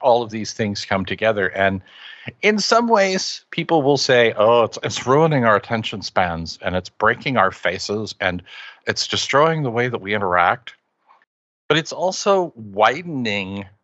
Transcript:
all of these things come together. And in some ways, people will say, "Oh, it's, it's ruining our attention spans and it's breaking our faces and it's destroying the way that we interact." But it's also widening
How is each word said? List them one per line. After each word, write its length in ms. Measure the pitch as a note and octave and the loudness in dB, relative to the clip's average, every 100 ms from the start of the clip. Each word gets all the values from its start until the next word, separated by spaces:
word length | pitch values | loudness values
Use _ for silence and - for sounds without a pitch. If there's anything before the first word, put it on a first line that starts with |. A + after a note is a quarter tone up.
all 220 | C3+ A#2+ | 2 2
of 80 | A2+ | 0
these 220 | A2 G2+ | -6 -8
things 320 | - G#2+ G2+ - | -4 -4 -4 -4
come 200 | G2 F#2 | -4 -2
together. 440 | F#2+ A2 G#2 F#2 | -2 0 0 -2
And 320 | F#2+ G2 F#2+ - - - - - - | 0 0 0 -8 -20 -20 -18 -18 -2
in 160 | G3+ G#3+ | 0 0
some 300 | - A#3 A#3 | 2 2 4
ways, 580 | A3 F#3+ F#3+ - - - | 2 2 0 -6 -10 -10
people 320 | - E3+ E3 | -8 0 2
will 140 | C3+ C#3 | 4 2
say, 360 | - B2 A#2 - | 4 4 4 4
"Oh, 260 | G#2+ A#2+ | 4 6
it's, 160 | A2 - | 2 -2
it's 240 | D3 - A#2+ | -8 -6 0
ruining 400 | C#3 E3 C#3+ A#2 | 4 4 4 4
our 100 | G#2 | 2
attention 460 | - A2+ A2 G#2 | 2 -4 -4 -8
spans 560 | - - F2+ E2 D#2+ - | -6 -2 -2 -2 -8 -8
and 120 | F#2+ F2+ | -4 -4
it's 140 | F2+ | -6
breaking 480 | - G#2+ B2+ D3+ A#2+ | 0 0 0 -2 2
our 140 | F#2+ | 0
faces 640 | - F2+ F#2 - G#2 G#2 - | 0 -4 -4 -6 -6 -6 -4
and 220 | F#2+ F2+ - - - - - | -4 -4 -10 -20 -20 -10 -8
it's 180 | - - | -6 -4
destroying 540 | G#2 - C3+ D#3+ D#3+ | -4 0 2 2 2
the 80 | C3+ | -2
way 180 | A2+ B2 | -2 -2
that 140 | A#2+ | -4
we 140 | F#2+ G#2 | -4 -2
interact." 580 | G2 F2+ F2 A#2+ - - _ _ _ _ _ _ _ _ _ | 0 2 2 0 -6 -20 _ _ _ _ _ _ _ _ _
But 80 | D#3 | -2
it's 160 | D#3 | -2
also 580 | C#3+ F3 G3+ G#3 G3 F3 - | -6 -4 -2 0 0 0 -8
widening 1120 | G#2 G2 A2 C#3+ F3 C#3 A#2 G2+ F#2+ G2+ F#2+ _ | -10 2 2 2 -6 -6 -2 -4 -4 -8 -12 _